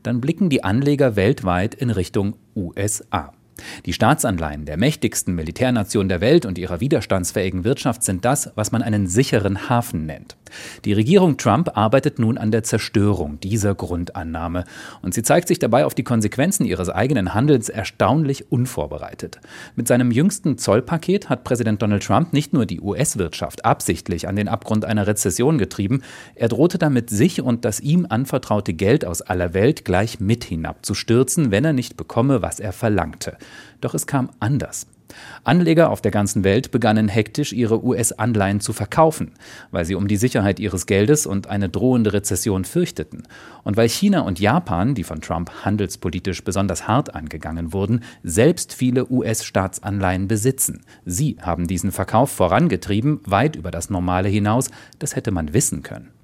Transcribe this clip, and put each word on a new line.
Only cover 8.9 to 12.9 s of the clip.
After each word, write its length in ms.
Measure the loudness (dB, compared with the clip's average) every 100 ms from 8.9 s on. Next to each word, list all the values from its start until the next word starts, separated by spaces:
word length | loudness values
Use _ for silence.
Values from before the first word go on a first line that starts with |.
| 0 2
sicheren 600 | 2 2 2 0 -2 0
Hafen 380 | 0 0 -6 -6
nennt. 320 | -10 -16 -20 -20 -18 -18 -8 0
Die 80 |
Regierung 440 | 2 4 4 4 2
Trump 380 | 2 2 2 0
arbeitet 440 | 2 2 2 0
nun 180 | 0 0
an 140 | 0
der 120 | 0
Zerstörung 760 | 0 -4 0